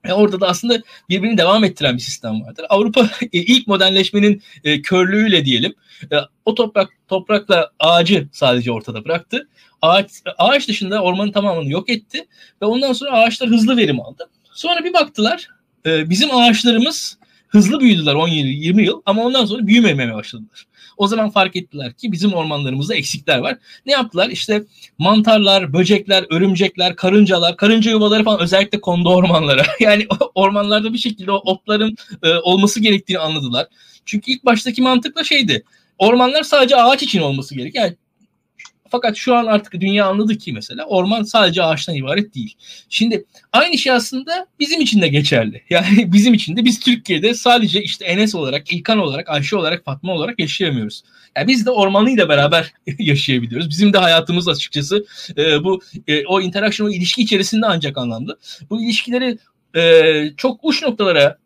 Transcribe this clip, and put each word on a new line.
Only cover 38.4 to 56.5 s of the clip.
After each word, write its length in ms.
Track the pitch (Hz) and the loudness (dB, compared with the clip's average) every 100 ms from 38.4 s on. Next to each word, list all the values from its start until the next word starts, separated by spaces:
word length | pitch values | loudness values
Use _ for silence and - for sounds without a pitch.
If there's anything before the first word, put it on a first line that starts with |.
| _ _ - _ _ | _ _ -20 _ _
fakat 260 | 247 240 214 | -4 -2 -4
şu 180 | - | 0
an 120 | 240 226 | 0 2
artık 340 | 208 208 175 | -2 -2 -6
dünya 260 | 190 202 196 | -2 0 0
anladı 320 | 202 214 214 | 0 -2 -2
ki 140 | - | -6
mesela 320 | 113 - - | -12 -12 -14
orman 380 | 311 190 185 226 | -2 0 0 -2
sadece 400 | 214 226 190 175 | 0 2 2 2
ağaçtan 320 | 165 151 - | -2 -2 -4
ibaret 400 | 147 131 180 208 | -6 -4 -4 -4
değil. 200 | 131 214 - - - _ | -8 -12 -14 -20 -20 _
Şimdi 360 | - 226 208 - _ _ | -4 -2 -2 -8 _ _
aynı 260 | 233 339 311 | 0 0 -2
şey 140 | 269 | 0
aslında 540 | 247 220 262 277 349 370 _ | 0 -2 -8 -6 -8 -8 _
bizim 200 | 294 - | -4 -2
için 220 | 277 214 | 0 2
de 60 | 165 | 2
geçerli. 540 | 143 143 127 110 107 _ | 0 2 0 0 -8 _
<laughs> 40 | |
Yani 420 | 175 180 202 190 | 0 4 4 6
bizim 220 | 202 233 | 4 4
için 220 | 214 - 185 | 2 0 -2
de 80 | |
biz 160 | 240 226 | 0 0
Türkiye'de 540 | 254 240 - 165 202 | 0 -2 -2 -2 -2
sadece 480 | 240 247 240 214 185 | 0 2 2 2 -2
işte 220 | 208 - | -4 -10
Enes 300 | 185 185 214 | -4 -2 -2
olarak, 380 | 202 139 135 - | -2 -4 -6 -6
İlkan 260 | 175 175 220 | -8 -2 0
olarak, 300 | 165 143 170 | 0 -4 -4
Ayşe 280 | 147 139 202 | -4 -2 -2
olarak, 280 | 160 175 | -2 -4
Fatma 280 | - 139 180 | -8 -10 -6
olarak 260 | 175 170 233 | -4 -6 -4
yaşayamıyoruz. 640 | 156 - 175 131 107 - _ _ _ - | -6 -2 -2 -2 -6 -12 _ _ _ -4
Yani 120 | 170 | 0
biz 180 | 262 220 | 0 0
de 40 | |
ormanıyla 580 | 240 196 196 226 240 170 | 2 2 2 2 2 2
beraber 440 | 143 143 165 - _ - | 4 4 2 -2 _ -14
<laughs> 120 | 139 | -6
yaşayabiliyoruz. 720 | 170 143 - 127 117 120 165 | -2 0 0 -2 -2 -6 -6
Bizim 240 | 156 208 | 2 2
de 60 | 196 | 4
hayatımız 500 | 180 165 165 175 170 | 4 2 2 -2 -2
açıkçası, 580 | 143 - 147 143 208 208 - - - | -6 -6 -6 -2 -4 -4 -18 -12 -2
e, 260 | 160 151 | 0 0
bu, 160 | 180 185 - 147 147 | 0 -4 -6 -16 -4
e, 200 | 151 139 | -4 0
o 140 | 190 | -2
interaction, 480 | 185 | 0